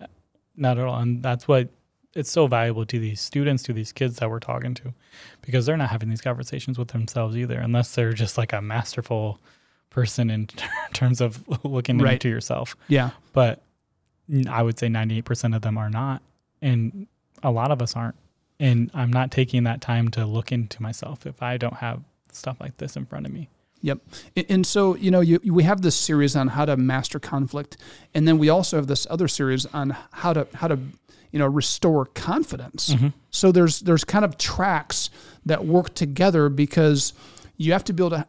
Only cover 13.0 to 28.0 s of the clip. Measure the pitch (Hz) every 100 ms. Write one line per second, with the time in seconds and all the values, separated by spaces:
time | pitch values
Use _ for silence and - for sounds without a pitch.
13 | 127 - _ 139 117 104 _ _ _ _
14 | _ _ - 139 127 117 117 113 117 113
15 | 110 110 - 120 120 110 110 107 107 113
16 | 135 131 - _ _ _ 143 120 113 196
17 | 208 _ _ _ 139 113 131 135 117 120
18 | 117 - _ _ _ - 135 117 117 135
19 | 120 123 127 - 127 123 120 120 - 117
20 | 117 117 110 110 - 120 110 - 113 113
21 | - 143 139 131 123 123 117 120 120 120
22 | - _ _ - 131 127 139 - 135 143
23 | 135 147 143 170 147 _ _ _ 147 131
24 | - - - - - 190 180 202 196 170
25 | 190 180 170 175 208 170 165 202 180 -
26 | - 151 143 139 131 139 147 131 131 131
27 | 127 147 - 139 135 147 143 - - -